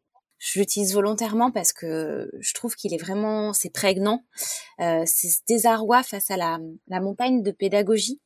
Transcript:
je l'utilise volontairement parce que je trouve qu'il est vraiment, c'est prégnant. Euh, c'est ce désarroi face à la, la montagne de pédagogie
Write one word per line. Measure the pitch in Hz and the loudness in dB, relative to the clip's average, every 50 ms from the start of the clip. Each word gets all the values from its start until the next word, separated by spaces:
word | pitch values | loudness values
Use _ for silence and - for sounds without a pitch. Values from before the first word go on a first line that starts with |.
| _ _ _ _ _ _ _ _ | _ _ _ _ _ _ _ _
je | - - - 185 | -8 -2 0 0
l'utilise | 202 - - 208 202 185 196 | 0 2 0 0 0 2 2
volontairement | 202 196 208 220 208 226 220 208 226 240 254 | 2 2 2 0 0 -2 0 2 2 2 2
parce | 240 208 170 - - | 2 0 0 0 -2
que | - - 165 160 160 160 156 - 127 - - - 190 | -2 -4 -4 -4 -4 -4 -4 -4 -6 -6 -8 -10 -8
je | 190 - - | -6 -6 -6
trouve | - - 240 - | -4 -6 -6 -6
qu'il | - - 190 170 | -6 -6 -6 -6
est | 160 | -6
vraiment, | 160 175 190 208 214 214 214 214 208 208 202 | -4 -4 -2 -2 -2 0 -2 -2 -2 -2 -2
c'est | - - 180 | -2 -2 -2
prégnant. | - - - 196 196 185 196 208 220 254 - _ _ - - - - - - - _ - | -4 0 2 2 2 2 2 2 0 0 -2 _ _ -10 -8 -8 -8 -8 -12 -14 _ -4
Euh, | 170 170 165 160 165 | 0 0 2 2 2
c'est | 165 - - - 175 | 2 0 0 0 0
ce | 165 - - - | 0 0 2 2
désarroi | 233 226 214 233 226 220 220 208 240 254 254 | 2 4 4 4 4 4 4 4 4 4 4
face | - - 196 - - | 0 -4 -6 -4 -4
à | 190 185 | -2 -2
la, | 170 170 165 160 160 160 160 - - - | 0 0 -2 -2 -4 -8 -14 -16 -10 -6
la | 185 185 | -4 -2
montagne | 190 196 202 - 247 254 254 247 196 | -2 -2 -2 -2 0 2 2 2 2
de | 202 | 0
pédagogie | 175 - 196 196 196 202 208 185 226 214 - 233 269 - _ | -2 -2 0 2 2 2 4 4 2 2 2 -2 -4 -8 _